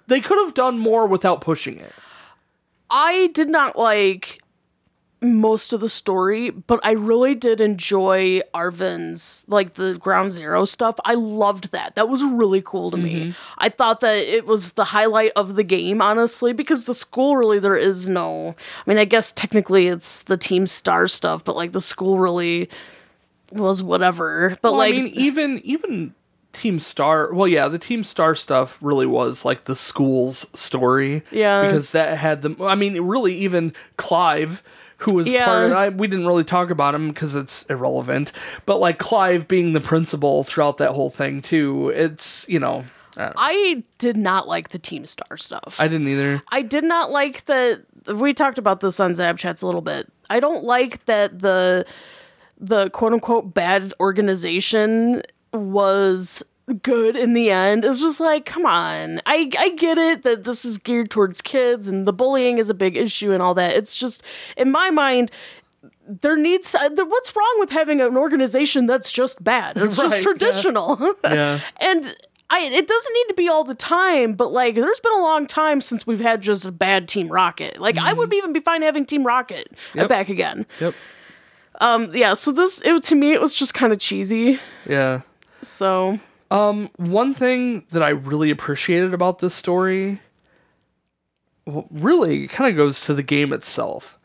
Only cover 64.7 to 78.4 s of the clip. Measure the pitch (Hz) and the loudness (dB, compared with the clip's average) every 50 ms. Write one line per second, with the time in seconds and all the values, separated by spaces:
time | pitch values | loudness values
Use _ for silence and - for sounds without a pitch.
64.7 | 269 320 370 381 320 302 285 269 254 247 240 214 - - - - - - _ _ | 2 2 2 2 2 2 2 4 2 2 0 0 -4 -14 -20 -20 -20 -20 _ _
65.7 | _ _ _ - _ _ _ - 202 180 - 294 320 302 302 339 359 370 370 - | _ _ _ -20 _ _ _ -18 -14 -2 0 0 2 2 2 2 2 0 0 0
66.7 | - - 285 294 294 339 370 320 403 508 494 - - 427 415 466 494 427 392 285 | -2 0 0 0 0 0 -2 0 0 -2 -2 -2 -2 0 0 2 2 2 0 0
67.7 | 269 320 320 294 302 277 254 240 254 262 294 311 294 269 262 240 202 262 294 277 | 0 -2 0 2 2 2 2 2 2 2 2 2 2 2 0 2 2 0 0 2
68.7 | - 277 240 233 254 254 254 - - 240 254 254 - - 175 214 247 247 185 143 | 2 0 2 2 2 0 -2 -4 -2 -2 -2 -2 -2 -4 -2 0 0 0 0 -4
69.7 | - 202 202 214 202 - 285 339 214 196 185 403 359 - 381 466 - - 392 370 | -4 -2 -2 0 0 0 0 2 2 2 2 0 0 2 0 0 0 2 0 0
70.7 | 247 214 339 330 294 196 269 370 403 - - - - 151 147 143 143 147 - - | 0 0 0 0 -2 0 0 -2 -2 0 0 0 2 2 2 0 0 -4 -6 -10
71.7 | - - - 370 381 330 277 240 - _ - - _ _ _ - 302 370 339 269 | -8 -2 0 2 2 0 -2 -4 -14 _ -20 -20 _ _ _ -2 -2 0 0 0
72.7 | - - 302 - 440 466 - 494 453 480 480 440 381 359 349 349 320 311 311 254 | 0 0 2 2 0 0 0 0 0 0 0 0 0 0 2 2 2 2 0 -2
73.7 | 254 - - - 330 359 370 370 339 277 247 226 208 185 240 - 151 254 254 240 | -4 -8 -2 0 2 2 4 4 4 4 2 0 0 0 -2 0 2 2 0 2
74.7 | 214 226 247 339 466 508 - 466 440 392 349 311 320 302 294 - - 311 311 311 | 2 2 2 2 0 0 0 0 2 2 2 2 2 0 0 -2 -2 0 2 2
75.7 | 294 277 - - 240 214 - 226 226 202 233 233 226 214 190 208 208 185 190 185 | 2 0 -2 -4 -6 -8 -4 -4 -4 0 2 0 0 0 0 -2 -2 -2 -2 -10
76.7 | 175 165 196 190 196 190 175 - - 208 170 160 165 185 185 170 - - 156 - | -4 -2 0 2 2 0 0 -2 -4 -4 -4 -2 2 2 2 2 0 -4 -12 -12
77.7 | - - 190 220 196 - - 320 440 494 466 - 415 392 | -10 -2 -2 0 0 2 0 0 0 0 0 0 0 -2